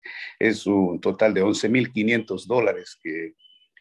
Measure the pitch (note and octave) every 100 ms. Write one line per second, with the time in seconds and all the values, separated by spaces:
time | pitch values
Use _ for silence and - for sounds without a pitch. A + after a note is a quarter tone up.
0 | - - - - A2+ G#2+ G2 G2+ F#2 E2+
1 | G2 F#2+ A2 F#2+ G2 G#2 G#2+ B2+ A#2+ G#2+
2 | G#2+ A#2 A2 F#2 F#2+ B2 G#2 F2+ F2+ -
3 | D#2+ E2 E2 _ _ _ _ _